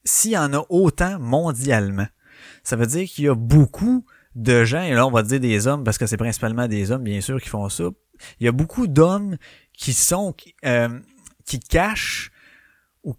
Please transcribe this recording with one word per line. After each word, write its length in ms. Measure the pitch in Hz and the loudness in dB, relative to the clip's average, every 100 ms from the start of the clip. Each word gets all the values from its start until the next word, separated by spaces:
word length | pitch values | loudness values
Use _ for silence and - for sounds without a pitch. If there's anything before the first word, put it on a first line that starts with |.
| - | -4
s'il 260 | - 220 | 0 0
y 60 | 208 | 0
en 160 | 147 | 0
a 100 | 143 - | -2 0
autant 500 | 175 185 - 180 196 | 2 2 2 -4 -2
mondialement, 880 | 120 135 165 120 135 117 98 98 101 _ _ - - - | -2 0 0 -4 0 0 0 -2 -6 _ _ -20 -20 -16
ça 120 | - 117 | -6 -2
veut 120 | 117 | 0
dire 200 | 151 185 | -2 -6
qu'il 180 | - 143 | -2 0
y 40 | |
a 60 | 120 | 0
beaucoup 680 | 117 147 143 - 220 254 - _ _ 120 | 4 6 6 2 0 0 -2 _ _ -6
de 280 | 113 120 | 2 4
gens, 200 | 113 143 | 4 2
et 100 | 180 | 0
là, 120 | 123 131 | 2 4
on 60 | |
va 100 | 120 | 2
dire 180 | 107 135 | 2 0
des 280 | 123 104 117 | 2 2 0
hommes, 160 | 143 | 0
parce 140 | 117 104 | -2 -2
que 100 | 107 | -2
c'est 100 | 107 | -2
principalement 500 | 117 107 113 113 123 | -4 -2 -4 -2 -2
des 240 | 107 98 | -2 -2
hommes, 120 | 127 | -2
bien 180 | 113 101 | -2 -6
sûr, 200 | 92 131 | -4 -6
qui 80 | - | -6
font 200 | 107 101 | -8 -6
ça. 160 | - 175 - _ _ - _ | -6 -6 -8 _ _ -20 _
Il 60 | 117 | -2
y 20 | |
a 40 | |
beaucoup 360 | 127 160 - 233 | 0 -2 -2 0
d'hommes 500 | 139 165 196 202 175 - - _ | 4 4 4 -4 -8 -12 -20 _
qui 200 | _ - | _ -4
sont, 400 | 123 - 180 202 - - _ 143 | 0 0 0 -4 -8 -18 _ -2
euh, 340 | 120 117 120 - _ - _ - | 0 0 -6 -16 _ -20 _ -10
qui 140 | 131 | -10
cachent, 720 | - 160 196 220 - - - _ _ _ _ _ _ _ | 0 0 0 -4 -6 -8 -10 _ _ _ _ _ _ _
ou, 100 | 180 | -14